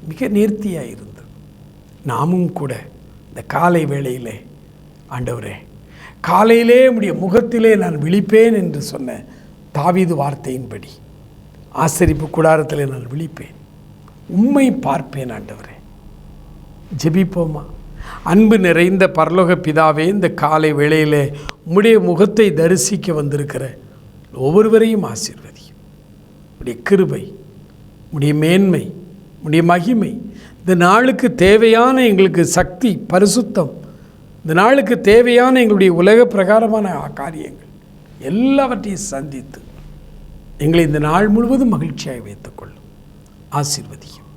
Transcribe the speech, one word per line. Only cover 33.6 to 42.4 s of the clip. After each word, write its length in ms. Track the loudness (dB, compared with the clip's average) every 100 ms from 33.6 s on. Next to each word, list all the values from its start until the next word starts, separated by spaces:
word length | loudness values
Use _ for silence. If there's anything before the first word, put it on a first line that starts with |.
| -4 -6 -20 -20 -20 -20 -20 -18
இந்த 120 | -4
நாளுக்கு 480 | 2 4 4 2 0
தேவையான 580 | 4 6 6 4 4 4
எங்களுடைய 340 | 4 4 2
உலக 320 | 4 6 6 4
பிரகாரமான 840 | 2 2 2 2 -2 -2 -6 -8
காரியங்கள் 580 | -10 -12 -12 -16 -18 -20 -20 -20 -20 -20 -14
எல்லாவற்றையும் 840 | -6 -2 0 2 0 -2 -8 -10
சந்தித்து 600 | -10 -10 -12 -14 -18 -20 -20 -20 -20 -20 -20 -20 -20 -20 -20 -6
எங்களை 280 | 0 2 2
இந்த 140 | 0
நாள் 280 | 0 0 2
முழுவதும் 460 | 0 0 0 0
மகிழ்ச்சியாய் 480 | -2 -4 -10 -12 -14
வைத்துக்கொள்ளும். 600 | -16 -18